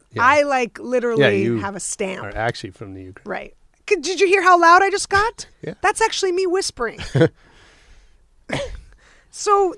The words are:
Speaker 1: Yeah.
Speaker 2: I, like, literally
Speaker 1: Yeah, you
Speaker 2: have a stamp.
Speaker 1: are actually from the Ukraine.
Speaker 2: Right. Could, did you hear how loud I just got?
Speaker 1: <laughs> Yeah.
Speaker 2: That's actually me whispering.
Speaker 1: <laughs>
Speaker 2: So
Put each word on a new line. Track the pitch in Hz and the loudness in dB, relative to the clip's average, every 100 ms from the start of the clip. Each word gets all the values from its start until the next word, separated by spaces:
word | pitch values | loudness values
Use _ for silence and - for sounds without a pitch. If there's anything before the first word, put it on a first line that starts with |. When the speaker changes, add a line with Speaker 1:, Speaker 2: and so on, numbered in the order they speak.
| _ | _
Speaker 1:
Yeah. | 110 | -2
Speaker 2:
I, | 247 294 | 2 2
like, | 285 262 240 - | 2 -2 -4 -8
literally | 226 247 240 226 | -4 -2 0 2
Speaker 1:
Yeah, | 131 | 2
you | 101 117 117 | 2 0 -2
Speaker 2:
have | 202 196 | -4 -8
a | |
stamp. | - - 196 - | -10 -8 -8 -8
Speaker 1:
are | 101 | -10
actually | 101 117 - 101 | -4 -4 -4 -12
from | - 101 | -16 -16
the | 95 | -16
Ukraine. | 92 95 208 | -16 -18 -12
Speaker 2:
Right. | - - _ _ _ - | -12 -12 _ _ _ -4
Could, | 392 | -2
did | 285 339 | -2 0
you | 381 | 2
hear | 392 | 4
how | 370 349 | 6 6
loud | 339 359 | 8 6
I | 392 | 4
just | 381 - | 0 -2
got? | - 440 - - | 0 0 -4 -16
Speaker 1:
<laughs> | _ | _
Yeah. | - 185 | -14 -4
Speaker 2:
That's | 370 - | -2 0
actually | 440 - 381 | -2 0 -2
me | 349 381 | 0 0
whispering. | 370 - - 226 - - | -2 -4 -6 -8 -8 -4
Speaker 1:
<laughs> | - - - _ _ - _ _ - _ _ _ _ - - 539 - - - _ _ _ | 2 2 2 _ _ -20 _ _ -20 _ _ _ _ -10 -8 -8 -12 -16 -20 _ _ _
Speaker 2:
So | - - 403 381 | -8 2 2 2